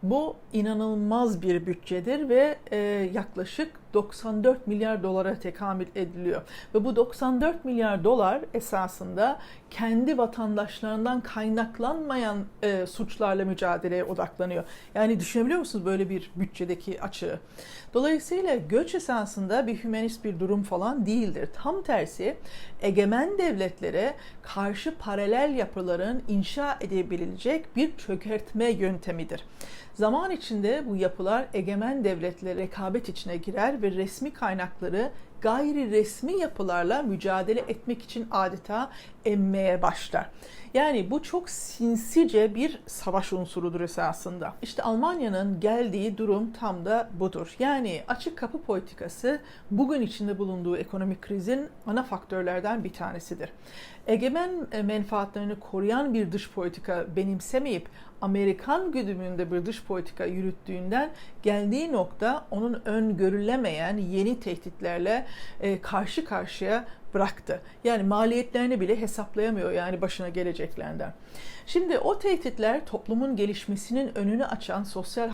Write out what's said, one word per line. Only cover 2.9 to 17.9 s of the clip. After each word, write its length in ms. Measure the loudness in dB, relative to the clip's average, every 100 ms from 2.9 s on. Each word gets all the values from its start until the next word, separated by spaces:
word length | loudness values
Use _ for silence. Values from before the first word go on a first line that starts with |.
| 0 0
yaklaşık 680 | -2 -4 -6 -6 -4 -4 -6 -2
doksan 500 | 0 0 -4 -4 2
dört 240 | 4 4 2
milyar 360 | 0 0 0
dolara 360 | 0 0 0 -2
tekamül 460 | -4 -4 -4 -2 -4 -4
ediliyor. 460 | -4 -2 -2 -2 -4 -14 0 2
Ve 100 | 2
bu 100 | 4
doksan 460 | 2 2 2 4
dört 240 | 4 2 -2
milyar 380 | 0 2 4
dolar 380 | 4 6 4 2 -2
esasında 880 | -6 -2 -2 -2 -6 -6 2 2 2 -8 -18 -12
kendi 480 | -4 2 2 4 2
vatandaşlarından 1040 | 2 0 -2 0 -2 -4 -4 -2 0 -2
kaynaklanmayan, 1160 | -4 -4 0 0 0 -2 -2 -2 -2 -2 0 -2 -6 -2
e, 220 | 0 2 0
suçlarla 600 | -2 -4 0 2 2 0
mücadeleye 580 | 0 0 0 0 0
odaklanıyor. 600 | 0 -2 -2 -2 -2 -2 -6 -10 -6 2
Yani 240 | 4 4
düşünebiliyor 400 | 2 2 4 2
musunuz 260 | 0 -2 0
böyle 240 | 0 0
bir 220 | -2 -6 -4
bütçedeki 680 | -4 -2 -4 -4 -4 -6
açığı? 380 | -6 -6 -4 -6 -8 -18 -16 -16 -2